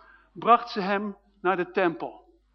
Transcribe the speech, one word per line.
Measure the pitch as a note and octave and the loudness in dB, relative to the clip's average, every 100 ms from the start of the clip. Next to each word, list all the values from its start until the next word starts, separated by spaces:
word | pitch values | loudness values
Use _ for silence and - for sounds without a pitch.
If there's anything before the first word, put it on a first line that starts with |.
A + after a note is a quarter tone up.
| - _ _ | -20 _ _
bracht | F3 G#3 A#3 - | -4 4 4 2
ze | G#3+ | -6
hem | F#3+ G3+ G#3 G3 _ _ | -2 -2 -4 -10 _ _
naar | F3+ F#3 | 0 0
de | F3 | -2
tempel. | G3+ F3+ D#3 C3+ - - _ _ | 0 0 0 -10 -12 -20 _ _